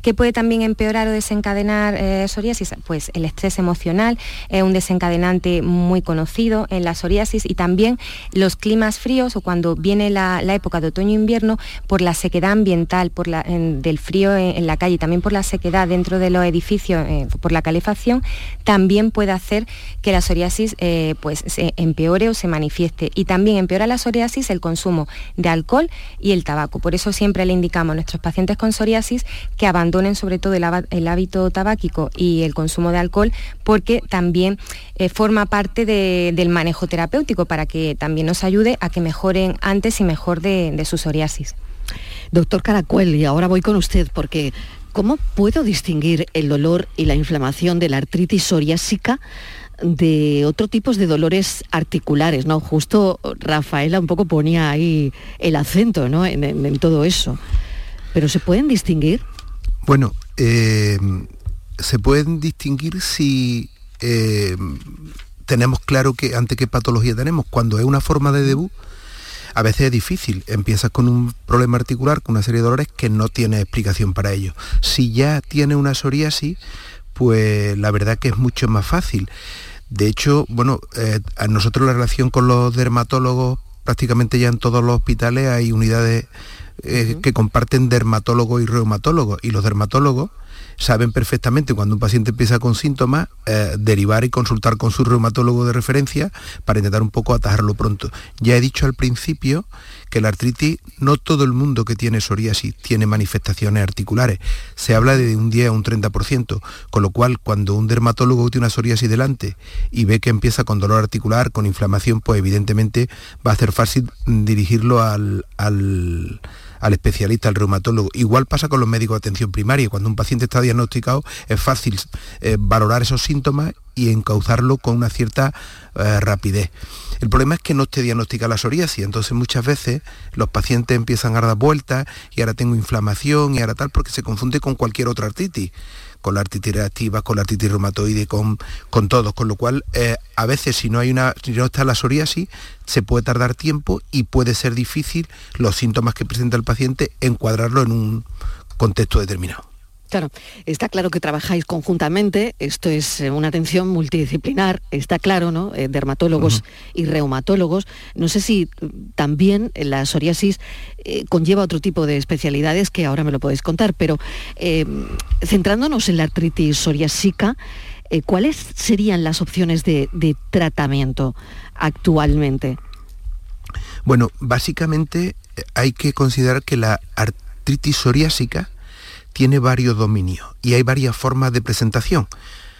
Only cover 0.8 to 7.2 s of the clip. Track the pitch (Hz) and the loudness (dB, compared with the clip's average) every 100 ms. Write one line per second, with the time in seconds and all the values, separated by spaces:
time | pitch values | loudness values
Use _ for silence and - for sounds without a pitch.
0.8 | 214 220 220 214 - 208 208 202 208 208 | 0 0 0 -2 -2 -2 -2 -2 0 0
1.8 | 208 202 196 190 196 - 214 233 185 - | 0 0 0 0 -2 -2 -4 -4 -6 -8
2.8 | - 156 - 180 160 - 196 185 180 170 | -6 -6 -6 -4 -4 -2 -4 0 0 0
3.8 | 170 180 226 233 - - - 190 190 185 | 0 2 2 0 -6 -12 -4 0 2 2
4.8 | - 180 175 170 180 185 180 175 160 175 | 0 0 0 2 2 2 2 0 2 2
5.8 | 175 185 - 160 160 - 226 220 - 190 | 2 2 0 -2 -2 0 0 0 -2 -2
6.8 | 175 165 175 196 | -2 -4 0 0